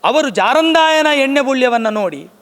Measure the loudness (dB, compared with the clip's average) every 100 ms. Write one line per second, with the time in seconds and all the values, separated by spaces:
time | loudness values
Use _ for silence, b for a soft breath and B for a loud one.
0 | 0 0 0 0 0 2 2 2 2 2
1 | 0 0 0 0 0 0 0 0 -2 -4
2 | -6 -8 -18 _